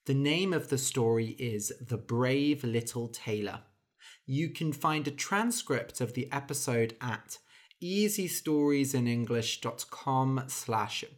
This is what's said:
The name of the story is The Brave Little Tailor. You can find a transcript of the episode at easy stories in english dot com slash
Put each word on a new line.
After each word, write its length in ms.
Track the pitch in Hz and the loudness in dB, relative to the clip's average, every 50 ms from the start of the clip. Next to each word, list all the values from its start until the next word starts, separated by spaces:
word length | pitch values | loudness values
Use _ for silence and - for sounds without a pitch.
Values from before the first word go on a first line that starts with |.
| - | -4
The 80 | - 135 | 0 0
name 380 | 135 139 143 156 175 190 190 175 | 2 4 2 2 2 2 2 2
of 160 | 151 - - | 0 0 0
the 80 | 139 | -2
story 600 | 131 131 - - 131 117 113 113 113 113 110 - - | 0 0 0 0 2 4 4 4 4 2 0 -4 -6
is 340 | 131 120 107 104 101 - - - | -4 -4 -4 -4 -4 -6 -8 -8
The 160 | 127 - 123 | -6 -4 -4
Brave 680 | 107 110 - 117 120 127 127 135 139 143 147 147 139 - | -4 -2 -2 0 2 2 4 4 4 4 2 2 2 0
Little 420 | 117 113 117 117 - - 120 117 | 0 0 0 -2 -2 -4 -6 -6
Tailor. 540 | 113 117 - - 123 107 107 104 98 - - - _ _ _ _ _ _ _ - - - - _ | -6 -8 -10 -6 -4 -2 -2 -2 -4 -6 -8 -14 _ _ _ _ _ _ _ -20 -20 -20 -20 _
You 220 | - 131 147 165 160 | -4 -2 -2 -2 -2
can 240 | 165 - 170 156 147 | -2 -2 -2 -2 -2
find 340 | - - 160 156 151 143 | 0 0 0 2 2 0
a 60 | 143 139 | -2 -4
transcript 880 | - - - 196 202 226 240 233 - - - 139 117 - - - - | -4 -4 -2 0 2 2 2 0 -2 -2 0 0 -2 -2 -4 -6 -4
of 140 | - - - | -4 -4 -2
the 140 | 127 120 - 135 | -4 -4 -4 -4
episode 640 | 139 135 - 147 131 - 139 120 117 117 113 113 - | -6 -4 -4 -6 -4 -2 0 2 2 2 2 0 -6
at 380 | 123 123 110 - - - - - _ _ - - - _ - - | -6 -4 -4 -6 -6 -10 -16 -16 _ _ -20 -20 -20 _ -16 -10
easy 460 | - 175 190 202 214 208 208 208 185 | -6 -2 2 4 4 4 4 0 -2
stories 680 | 170 - - - 160 151 147 147 147 143 143 139 131 139 | -2 -2 -4 0 2 4 4 6 6 6 4 4 2 2
in 120 | 127 120 | 2 2
english 540 | 120 117 120 120 113 120 117 110 - - - | 2 2 2 0 2 0 0 0 0 -2 -2
dot 240 | - - - - - - | -4 -6 -6 -6 -10 -10
com 520 | - - - 135 131 131 131 131 135 131 131 131 | -10 -8 -2 0 2 4 4 4 2 0 -2 -4
slash 560 | - - - - 113 110 104 - - - - - - | -6 -8 -4 -2 0 0 0 -2 -4 -8 -8 -10 -14